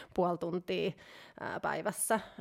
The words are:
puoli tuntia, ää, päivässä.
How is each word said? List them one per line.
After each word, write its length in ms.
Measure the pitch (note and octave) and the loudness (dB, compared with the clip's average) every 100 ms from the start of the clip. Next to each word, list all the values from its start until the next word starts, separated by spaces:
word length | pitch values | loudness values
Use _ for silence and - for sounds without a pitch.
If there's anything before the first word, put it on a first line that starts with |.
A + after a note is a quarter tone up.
| - | -4
puoli 240 | - F3+ E3+ | 2 4 2
tuntia, 520 | E3+ F3 - F3+ F3 - - - - - | 0 0 0 0 0 -2 -10 -20 -18 -8
ää, 200 | - - | -6 -2
päivässä. 600 | D#3+ D3+ G3+ - - A3 - - | 0 0 -2 -2 2 2 0 -10